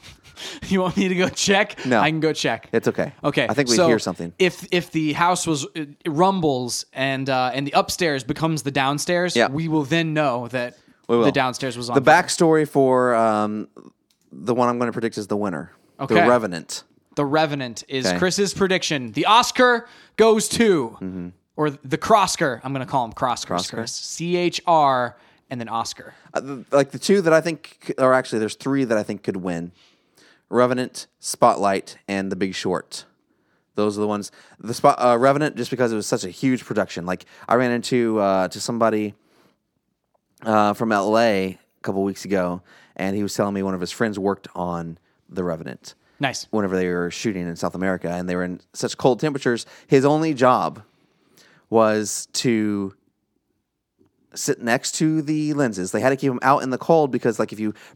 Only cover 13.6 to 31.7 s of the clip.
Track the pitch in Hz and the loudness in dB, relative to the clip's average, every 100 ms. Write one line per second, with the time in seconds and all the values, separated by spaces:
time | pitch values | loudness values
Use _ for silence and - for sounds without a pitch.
13.6 | - - - _ _ _ _ - 92 120 | -10 -16 -20 _ _ _ _ -8 -2 2
14.6 | 123 120 120 117 113 - 101 104 104 80 | 2 0 -2 -2 -6 -6 -6 -4 -2 -6
15.6 | 80 _ _ - 135 113 170 123 107 85 | -10 _ _ -10 0 4 6 6 2 -6
16.6 | - - - _ _ - 143 151 156 143 | -10 -14 -16 _ _ -4 -2 0 0 -2
17.6 | 127 110 - 131 127 180 180 175 202 - | -8 -12 -8 -4 -2 0 0 0 -2 0
18.6 | 190 185 - 151 120 104 170 220 240 - | 0 0 -2 -4 -4 -2 2 4 4 4
19.6 | 247 233 - - - - 220 220 - - | 4 2 -2 -18 -6 4 4 4 2 2
20.6 | 226 175 117 107 95 92 87 90 _ - | 4 4 0 -8 -10 -10 -12 -14 _ -4
21.6 | 151 139 135 156 - 220 185 - 156 117 | -4 -4 -6 -4 4 4 4 0 -2 -2
22.6 | 131 135 127 139 113 - 131 117 - 90 | -6 -6 -4 -2 -4 -2 -2 -2 -4 -4
23.6 | 87 113 117 - - - 170 175 175 170 | -4 -6 -8 -10 -10 -8 -2 0 0 -2
24.6 | - 160 143 131 123 - _ _ _ 123 | 2 4 4 2 -2 -6 _ _ _ -10
25.6 | 113 113 113 - - - _ - 135 139 | -6 -6 -6 -10 -18 -20 _ -8 -6 -8
26.6 | - 139 139 139 - 202 165 160 156 151 | 0 2 2 0 2 4 6 4 4 -4
27.6 | - _ - - 131 127 127 117 107 - | -10 _ -10 0 4 4 2 -2 -4 -4
28.6 | 139 139 127 110 101 101 - 98 92 85 | -4 -2 2 0 0 -4 -6 -4 -4 -6
29.6 | 85 - _ _ _ _ _ _ _ 117 | -8 -14 _ _ _ _ _ _ _ 2
30.6 | 123 123 127 - - _ - - 120 92 | 2 0 -4 -10 -18 _ -12 2 4 4
31.6 | 101 | 2